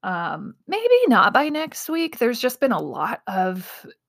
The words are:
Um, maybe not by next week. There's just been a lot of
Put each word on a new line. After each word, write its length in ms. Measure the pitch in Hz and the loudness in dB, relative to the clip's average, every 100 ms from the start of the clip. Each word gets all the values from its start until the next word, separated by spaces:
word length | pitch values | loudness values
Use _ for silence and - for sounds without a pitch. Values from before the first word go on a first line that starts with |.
Um, 500 | 190 180 170 160 - - - | -6 -6 -6 -8 -10 -16 -8
maybe 260 | 392 480 494 480 | -2 4 4 6
not 240 | 220 208 | 6 6
by 160 | 254 302 | 4 2
next 400 | 302 311 - - | -2 -6 -10 -6
week. 280 | 320 330 - | -4 -4 0
There's 220 | 233 233 | -2 0
just 200 | 254 247 | -4 0
been 120 | 269 | 0
a 80 | 180 | 0
lot 420 | 151 131 151 - - | -4 -4 -4 -6 -6
of 600 | 190 185 185 185 - - - | -2 -2 -2 -12 -20 -20 -20